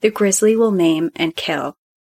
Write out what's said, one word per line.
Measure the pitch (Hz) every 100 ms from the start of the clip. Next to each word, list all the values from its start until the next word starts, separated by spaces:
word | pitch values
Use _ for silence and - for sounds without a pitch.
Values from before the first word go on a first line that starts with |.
the | 214
grizzly | 214 202 190 214 220
will | 226
maim | 190 165 160 165
and | - 165 -
kill. | - 151 135 - _ _ _